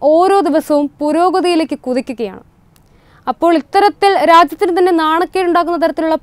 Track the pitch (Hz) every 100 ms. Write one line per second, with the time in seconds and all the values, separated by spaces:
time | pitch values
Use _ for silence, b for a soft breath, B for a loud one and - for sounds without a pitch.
0 | 285 320 381 392 330 294 - 294 285 -
1 | 294 311 359 359 349 339 320 294 262 254
2 | 262 240 208 - - _ _ _ b b
3 | b b b - 339 330 - 403 403 -
4 | 403 381 311 330 349 320 381 349 370 330
5 | 311 320 320 370 359 349 330 339 330 320
6 | 320 320